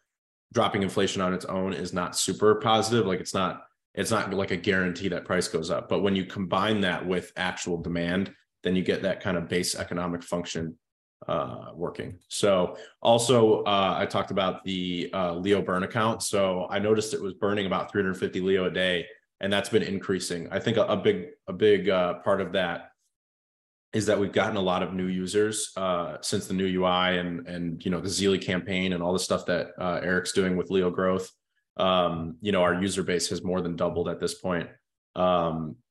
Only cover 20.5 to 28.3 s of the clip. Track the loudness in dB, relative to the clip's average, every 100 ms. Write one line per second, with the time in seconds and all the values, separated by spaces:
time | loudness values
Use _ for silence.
20.5 | -4 0 2 2 2 2 0 -2 -14 -10
21.5 | 2 4 4 4 2 2 0 0 0 0
22.5 | -2 -2 -4 -10 _ _ _ _ _ _
23.5 | _ _ _ _ -2 2 2 2 2 0
24.5 | 2 0 0 0 -2 -2 -2 0 2 2
25.5 | 0 -6 -4 -2 0 -2 -6 -4 -4 -2
26.5 | -2 0 2 2 4 2 0 -2 -6 -8
27.5 | -6 -6 -4 -2 -2 -2 0 2